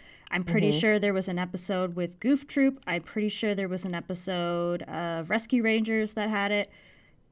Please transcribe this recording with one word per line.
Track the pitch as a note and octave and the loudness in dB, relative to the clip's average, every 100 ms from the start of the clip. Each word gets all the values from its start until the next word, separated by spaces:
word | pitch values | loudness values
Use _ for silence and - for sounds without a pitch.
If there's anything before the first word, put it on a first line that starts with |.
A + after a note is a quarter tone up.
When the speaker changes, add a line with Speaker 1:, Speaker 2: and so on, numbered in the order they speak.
| - - - | -20 -20 -4
Speaker 1:
I'm | F3+ | -4
pretty | F3 E3+ - | 2 4 4
Speaker 2:
Mm-hmm. | D3+ | 4
Speaker 1:
sure | A3 G#3 | 4 4
there | G3+ | 2
was | F#3+ F#3 | 0 -2
an | F3 | -4
episode | F3+ F3+ - F#3 F#3 F3 | -4 -6 -2 -2 -2 -2
with | F3 - | -4 -2
Goof | B3 C#4 - | 2 2 2
Troop. | C#4+ C4+ C4+ - | 2 2 2 -4
I'm | E3+ | -4
pretty | - A3 G#3 | -4 -2 -2
sure | - G#3+ | 0 -2
there | G3 F#3 | 0 -2
was | F3+ F#3 | -4 -4
an | |
episode | E3+ - F3+ F#3+ F3+ F3 F3 F3 F3 | -6 -6 -6 -4 -2 0 0 0 -2
of | - D#3+ E3+ E3 E3 | -4 -6 -4 -4 -2
Rescue | A3 - B3 | -2 0 0
Rangers | A3+ A3 A3 A3 G#3+ | 2 2 2 0 -2
that | A3 G#3+ | -2 -2
had | G#3 G3+ | 0 0
it. | G#3 G3+ - - - _ _ _ | 0 -2 -10 -20 -20 _ _ _